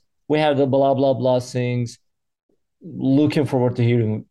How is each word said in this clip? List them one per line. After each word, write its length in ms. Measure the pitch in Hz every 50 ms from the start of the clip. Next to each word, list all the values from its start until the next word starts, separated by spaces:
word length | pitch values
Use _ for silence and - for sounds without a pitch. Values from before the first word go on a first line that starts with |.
| _ _ _ _ _
We 120 | - 147 151
have 180 | 156 151 143
the 100 | 131 143
blah, 260 | 131 127 139 139 135 135
blah, 180 | 123 139 135 131
blah 260 | 117 123 127 127 127
things. 580 | 123 - - 127 123 123 123 123 120 117 - - _ _ _ _ _ _ _ _ _ _ _ _ _ _ _ _
Looking 640 | - 170 123 123 127 131 135 143 151 143 - 160 135
forward 320 | - 143 131 123 123 120
to 80 | 123 120
hearing 400 | 117 120 120 110 107 107 110 - -